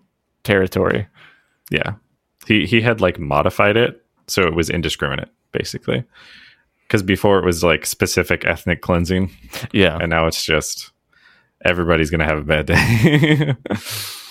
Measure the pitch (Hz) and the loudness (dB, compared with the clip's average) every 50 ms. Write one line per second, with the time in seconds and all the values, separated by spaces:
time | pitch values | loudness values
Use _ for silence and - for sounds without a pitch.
0 | _ _ _ _ _ _ _ _ - - 101 95 95 92 - 95 95 - - - | _ _ _ _ _ _ _ _ -2 0 2 2 2 0 0 0 0 0 0 -2
1 | 101 - _ _ - - _ _ _ _ _ _ _ - - - - - 104 - | -4 -6 _ _ -20 -20 _ _ _ _ _ _ _ -6 -4 -4 -4 -4 -8 -10
2 | _ _ _ _ _ _ _ _ - - 113 107 78 95 113 113 110 120 113 101 | _ _ _ _ _ _ _ _ -2 0 0 2 2 2 0 2 2 2 0 2
3 | 95 90 85 - 85 73 71 73 76 92 - - 101 104 101 113 123 - - - | 0 0 0 -2 -4 -2 0 2 2 0 0 0 0 0 2 2 0 0 -2 -8
4 | _ _ _ _ _ - - - 92 82 82 82 82 - - 87 82 78 - - | _ _ _ _ _ -6 -2 0 0 0 0 0 -2 -2 -2 -2 -2 -4 -4 -4
5 | 78 71 69 71 - - _ _ _ _ - - - - - - - - - 127 | -4 -4 -4 -6 -8 -10 _ _ _ _ -6 -6 -6 -6 -8 -10 -6 -4 -4 -4
6 | 120 _ _ - - - - - - - _ _ _ _ _ _ _ - - 110 | -4 _ _ -20 -20 -20 -20 -20 -20 -20 _ _ _ _ _ _ _ -2 -2 0
7 | 95 92 98 92 - 104 98 95 85 90 87 80 90 87 80 76 - - - - | 2 0 0 2 4 4 4 4 2 2 0 2 2 2 2 2 -2 -6 -4 -2
8 | - 90 - 95 87 - 87 82 - - 85 - - 92 87 - - - 90 85 | -2 -2 0 -2 0 0 -2 -2 0 -2 -2 -2 -2 -4 -4 -2 0 0 0 0
9 | 87 82 92 92 95 90 - - - - - - - - - 101 95 85 78 82 | 0 0 0 0 -2 -2 -6 -12 -20 -16 -16 -14 -10 -4 0 2 2 2 2 0
10 | 82 85 82 82 80 80 - - - - 80 76 76 - - - - - _ _ | -2 0 0 2 2 0 0 -2 -2 0 0 0 0 -2 -10 -12 -14 -18 _ _
11 | _ _ _ _ _ _ _ _ _ _ _ _ - 90 87 87 87 82 82 80 | _ _ _ _ _ _ _ _ _ _ _ _ -2 0 0 0 2 2 2 2
12 | 80 73 85 80 78 78 78 76 73 73 78 76 76 71 82 - - - 117 113 | 2 0 0 0 0 0 0 -2 0 0 0 0 0 2 2 2 2 2 2 4
13 | 113 160 147 147 147 151 151 143 151 147 131 - - - 104 104 - - - 107 | 4 4 4 4 4 4 2 2 2 -2 -2 -4 -6 -8 -8 -8 -8 -10 -10 -10
14 | - - - - - - | -10 -12 -14 -16 -18 -20